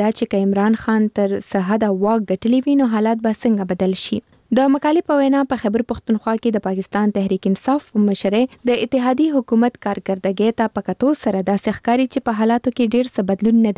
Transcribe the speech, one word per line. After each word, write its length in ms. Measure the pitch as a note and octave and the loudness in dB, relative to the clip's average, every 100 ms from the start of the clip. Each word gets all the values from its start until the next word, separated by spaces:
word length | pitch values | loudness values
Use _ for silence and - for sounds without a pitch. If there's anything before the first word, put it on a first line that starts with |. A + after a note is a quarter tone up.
دا 80 | G#3 | 0
چې 180 | A3+ A3+ | -2 -2
که 160 | G3 G3 | 0 0
عمران 320 | G3 G#3 A3+ | 2 2 0
خان 260 | - A3 G#3+ - | 0 0 0 0
تر 160 | G3+ G3+ | -2 -2
څه 260 | - G3+ F#3 | -4 -2 0
حده 180 | A3 G#3+ F#3+ | 0 0 0
واک 260 | G3+ A3+ G3 | 0 0 -2
ګټلی 320 | F#3+ A3+ B3+ C4+ | -2 0 0 2
وي، 100 | C#4+ | 2
نو 60 | B3+ | 2
حالات 320 | A3 A3 A3+ A3+ | 2 0 0 -2
به 80 | G#3+ | -2
څنګه 300 | B3 G#3 F#3 | 0 0 -2
بدل 240 | F3+ F#3+ F#3+ | -2 -2 -2
شي؟ 160 | - G#3 - _ - A#3+ | -4 -6 -8 _ -4 0
د 100 | C#4 | 2
مقالې 360 | C#4 D4+ D#4+ - | 2 0 0 0
په 60 | D4 | 2
وینا، 200 | C4+ C#4 C4+ | 2 2 0
په 100 | B3 | -2
خیبر 220 | G#3+ A3+ A#3 | -2 -2 -2
پښتونخوا 420 | A3+ - A3 - | -6 -4 -2 -2
کې 220 | A3+ A#3 | -2 -2
د 80 | G#3 | -2
پاکستان 480 | F#3+ F#3+ F#3 G3+ G#3+ | -2 -4 -4 -2 0
تحریک 320 | G#3 G3 F#3 F#3+ | 0 -2 -2 -2
انصاف 380 | G3 - C#4+ - | -2 0 -2 -2
په 80 | G#3+ | 0
مشرۍ 560 | G#3 G3 G3 G#3 B3+ - B3 | 2 2 0 0 0 -2 -2
د 140 | A#3+ | -2
اتحادي 420 | A#3 C4+ B3 C4 D#4 | 0 0 2 2 2
حکومت 480 | C#4+ A3+ A3+ A#3+ - | 0 0 2 2 0
کارکردګۍ 720 | G3+ G3+ - F#3+ F#3+ F#3+ G#3+ A3+ | -6 -6 -6 -4 -2 0 0 0
ته 140 | A3 | -2
په 100 | G#3 F#3+ | -4 -6
کتو 200 | F#3 C4 D4+ | -2 0 0
سره 180 | A#3 G3 F#3 | -2 -2 0
داسې 260 | G3 - - | -2 -2 -4
ښکاري 260 | - B3 C4 | 0 0 0
چې 200 | C4+ B3 | -2 -4
په 100 | G#3+ | 0
حالاتو 340 | A3 A#3 B3+ | 0 0 0
کې 180 | A#3 A3+ | -2 0
ډېر 160 | A#3+ B3+ | 0 0
څه 100 | - F#3+ | -2 -2
بدلون 280 | G3 A3 A3+ | 0 2 4
نه 100 | A3 | 4